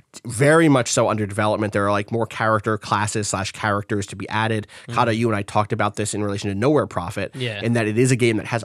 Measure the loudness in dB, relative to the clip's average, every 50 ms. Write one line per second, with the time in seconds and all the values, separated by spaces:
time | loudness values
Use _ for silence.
0 | -20 _ -20 -18 -14 -12 -2 2 4 6 6 6 6 6 6 4 2 2 0 2
1 | 2 2 2 0 -2 -4 -2 -2 0 0 0 0 -2 -2 0 0 0 2 0 0
2 | -2 -4 -4 -4 -4 -4 -2 -2 2 2 2 2 2 0 -2 -2 -2 -2 -2 -2
3 | -2 -2 -2 -4 -4 -2 -2 -4 -4 -6 -6 -4 -2 0 0 0 -2 -2 -4 -4
4 | -4 -6 -8 -12 -10 -4 -2 -2 0 0 0 -2 -4 -8 -14 -20 -14 -6 0 0
5 | 2 2 2 2 2 0 0 0 -4 -2 0 0 0 0 0 -2 -2 -2 -2 -2
6 | -4 -4 -2 -2 -2 -2 -4 -4 -4 -4 -2 0 2 2 2 2 0 0 -4 -6
7 | -6 -6 -6 -6 -8 -8 -6 -8 -8 -6 -6 -4 -2 0 0 2 2 0 2 2
8 | 4 4 4 4 4 2 2 0 -2 -2 -4 -4 -4